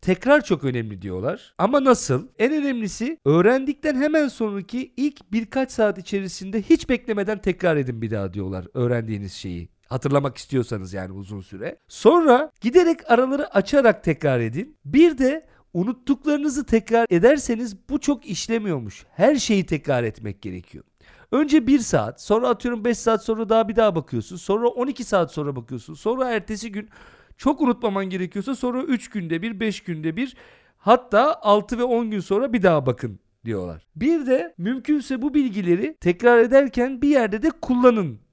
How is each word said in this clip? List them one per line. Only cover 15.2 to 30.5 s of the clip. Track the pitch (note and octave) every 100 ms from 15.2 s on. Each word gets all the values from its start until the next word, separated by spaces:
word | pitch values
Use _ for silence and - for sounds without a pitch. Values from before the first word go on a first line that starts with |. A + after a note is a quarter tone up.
| C4 D#4 _ _ _
unuttuklarınızı | E3 F#3+ B3 - C4+ D4+ D4 D4 C4+ B3+
tekrar | A3+ G#3+ A#3 A#3
ederseniz | E3+ G#3+ D4 - A3+ A#3+ G3 _
bu | C#4
çok | - C4+ -
işlemiyormuş. | F3 - A3+ G#3 D#3 A2 - -
Her | - G#3 D4
şeyi | - G#3 F3
tekrar | D#3 - C3
etmek | A#2 - G#2+ G2
gerekiyor. | G#2 F#2 E2+ - - _ _ _ _
Önce | B3+ D4+ D4+ A#3
bir | C#4
saat, | A3 D3 G#2+ -
sonra | - G#3+ B3
atıyorum | A#3+ A#3+ A#3+ A3
beş | A#3
saat | - A3
sonra | - A3 A3
daha | A3 A3
bir | A3
daha | A3 E3+
bakıyorsun. | D3 A#2+ A2 F3+
Sonra | - G3+ A#3
on | B3 B3+
iki | C4
saat | A#3+ G3+ E3
sonra | - C#3+ C3
bakıyorsun. | A#2 B2+ A2
Sonra | D#3 G#3+ B3+ B3+
ertesi | A3+ G#3 G#3+ A3+
gün | G3+ G#3+ - - _ _ _
çok | C4 C#4+
unutmaman | C#4 A#3 A3+ G3 F#3+
gerekiyorsa | F#3 F3+ G3+ G3 C4+
sonra | B3 B3
üç | C4+ B3 -
günde | G#3+ E3+ E3
bir, | G#3 G#3
beş | A3 G3
günde | - D#3+ D#3 D#3+
bir, | C4 - -